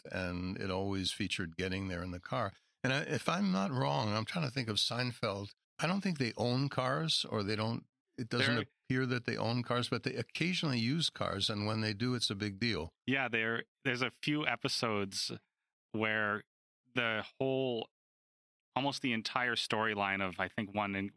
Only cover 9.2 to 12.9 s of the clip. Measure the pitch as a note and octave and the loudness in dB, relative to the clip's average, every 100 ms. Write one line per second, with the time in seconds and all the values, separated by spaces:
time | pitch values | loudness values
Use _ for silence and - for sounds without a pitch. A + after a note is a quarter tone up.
9.2 | A#2+ A2 G#2+ B2 A#2 B2 A#2+ A#2 - A#2+ | -2 -2 0 0 0 0 0 -2 -2 -4
10.2 | A#2 - E3 F3 D#3+ A#2+ A2+ E3 - - | -4 -2 0 0 0 2 2 2 0 -2
11.2 | F#2+ F#2+ G2 G#2 G#2 A2 G#2+ G#2 B2 B2 | -2 0 0 0 0 0 0 0 0 0
12.2 | - G2+ G#2 F#2+ A#2 F#2 E2+ | -2 -2 -4 0 0 0 -2